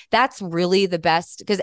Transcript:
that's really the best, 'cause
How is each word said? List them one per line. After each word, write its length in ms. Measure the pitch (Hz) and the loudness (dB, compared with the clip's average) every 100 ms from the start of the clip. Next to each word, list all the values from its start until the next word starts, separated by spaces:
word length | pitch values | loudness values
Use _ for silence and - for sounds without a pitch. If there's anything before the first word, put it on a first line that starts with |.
| - | -2
that's 300 | 226 262 - | 2 2 -2
really 460 | 185 165 175 190 190 | -6 -2 2 2 2
the 120 | 175 | 0
best, 440 | 165 165 - - - | 2 0 -2 -14 -4
'cause 140 | 196 | -2